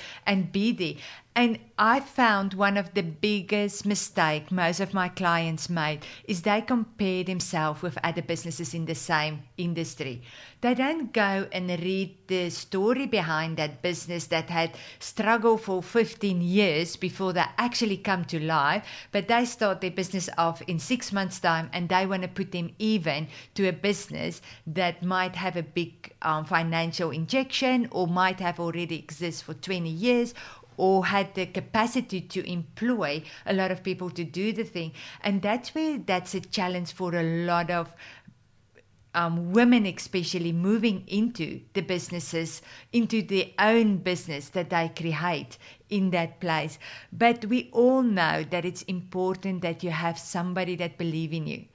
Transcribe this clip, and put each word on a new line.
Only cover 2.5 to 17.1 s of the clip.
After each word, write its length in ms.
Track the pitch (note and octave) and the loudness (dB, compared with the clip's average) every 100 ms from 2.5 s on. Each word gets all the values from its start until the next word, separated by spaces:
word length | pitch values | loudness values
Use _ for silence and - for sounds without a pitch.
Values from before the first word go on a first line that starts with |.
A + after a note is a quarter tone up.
| F#3+ | 2
one 220 | G3+ G3+ | 2 2
of 180 | F#3+ G3+ | 0 -2
the 80 | |
biggest 840 | E3+ D#3 G#3+ G#3 E3 G#3 G3+ G3+ G3+ | -2 0 0 0 0 0 0 -2 -2
mistake 680 | G3+ - - D#3+ D3+ D3+ | -2 -2 2 2 2 -2
most 280 | F#3 E3+ F3 | 0 2 2
of 140 | F#3+ | 0
my 140 | G3 F3+ | 0 -2
clients 640 | - F3+ E3+ E3 D#3+ - | 0 2 2 2 -4 -4
made 300 | E3+ D3+ D3+ - - - | -2 0 -2 -8 -16 -4
is 160 | F#3 | -2
they 200 | F#3 G#3 | 2 2
compare 640 | A#3 B3 A3 - G3 F#3 | 2 0 0 -2 0 0
themselves 600 | F3+ F#3 - E3 D#3 D3+ | -2 -4 -2 0 -2 -2
with 140 | F3+ - | -6 -2
other 200 | E3+ E3+ | -2 -2
businesses 500 | E3+ E3 E3+ D#3+ E3+ | -4 -4 -4 -6 -6
in 120 | E3+ D#3+ | -4 -4
the 100 | D#3+ | -4
same 480 | - D#3+ D3+ D3+ - - | 0 2 2 -4 -12 -6
industry. 680 | F3 E3 D#3+ - C3+ B2 - - - - | -4 -2 -4 -6 -8 -8 -14 -20 -20 -2
They 120 | A#3+ | 0
don't 400 | A#3 C4 E4 B3 | 2 2 0 -2
go 340 | - G3+ G3 G3+ | 2 2 2 -2
and 180 | F#3 F3+ | -4 -2
read 460 | F3 F3+ F#3+ F#3+ - - | -2 -2 -2 -2 -8 -4
the 220 | F#3 F3 | -2 -2
story 560 | E3 - F#3+ G3+ B3+ C#4 | -4 -4 0 2 2 2
behind 520 | G#3+ D#3+ D#3 D#3+ D#3+ | 0 0 0 -2 -2
that 260 | D3+ C3 | -4 -2
business 420 | F3+ F3 - F3 E3 | -4 -4 -4 -6 -2
that 220 | E3 E3 | -2 0
had 220 | E3+ E3 - - - | 0 0 -2 -18 -14
struggled 640 | - - G#3 A#3 A3+ A3+ | -12 -2 2 4 6 4
for 220 | A3 F#3 | 2 -2
fifteen 580 | E3+ A#3 A3+ - G3+ F3+ | 2 2 2 0 0 2
years 540 | F3 F#3+ G3+ D3+ E3+ - | 4 4 6 4 0 -2
before 380 | F#3 | -6